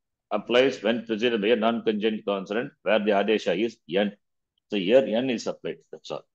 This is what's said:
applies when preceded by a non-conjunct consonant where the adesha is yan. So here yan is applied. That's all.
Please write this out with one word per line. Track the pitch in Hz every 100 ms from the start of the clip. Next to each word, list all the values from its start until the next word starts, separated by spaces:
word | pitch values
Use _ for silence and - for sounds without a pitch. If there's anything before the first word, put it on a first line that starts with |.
| _ _ _
applies | 104 - 120 135 -
when | 104 117 113
preceded | 107 120 117
by | 101
a | 120
non-conjunct | 110 117 110 107 110 107 -
consonant | 98 95 104 107 -
where | 90 107
the | 104
adesha | 101 101 104 101 90
is | 117 - -
yan. | 90 104 - _ _ _ _ _
So | 104
here | 87 135 110
yan | 110 131
is | 113 101
applied. | - 87 78 _
That's | - -
all. | 76 -